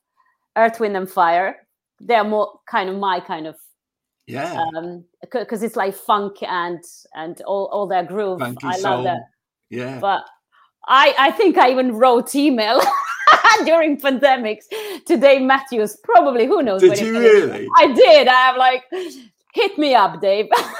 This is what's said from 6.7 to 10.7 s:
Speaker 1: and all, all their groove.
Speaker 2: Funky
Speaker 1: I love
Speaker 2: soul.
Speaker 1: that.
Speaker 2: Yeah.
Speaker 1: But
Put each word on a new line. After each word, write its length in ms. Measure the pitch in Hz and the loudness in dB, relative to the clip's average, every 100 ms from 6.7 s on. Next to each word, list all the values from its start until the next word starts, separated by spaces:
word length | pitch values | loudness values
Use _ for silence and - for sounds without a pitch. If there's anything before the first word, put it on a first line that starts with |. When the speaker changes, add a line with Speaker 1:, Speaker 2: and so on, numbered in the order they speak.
| 170 - - _ | -10 -16 -20 _
Speaker 1:
and 240 | - 160 - | -16 -14 -14
all, 240 | - 196 196 | -8 -6 -6
all 160 | 208 190 | -6 -4
their 160 | 185 | -4
groove. 340 | 170 190 202 180 | -4 -6 -6 -6
Speaker 2:
Funky 260 | 123 127 143 | -8 -10 -8
Speaker 1:
I 40 | |
love 100 | 185 | -6
Speaker 2:
soul. 240 | 196 185 | -4 -4
Speaker 1:
that. 160 | 180 165 - _ _ _ _ | -4 -8 -12 _ _ _ _
Speaker 2:
Yeah. 300 | 117 123 131 | -12 -12 -6
Speaker 1:
But 240 | 196 185 - _ _ _ _ | -4 -4 -8 _ _ _ _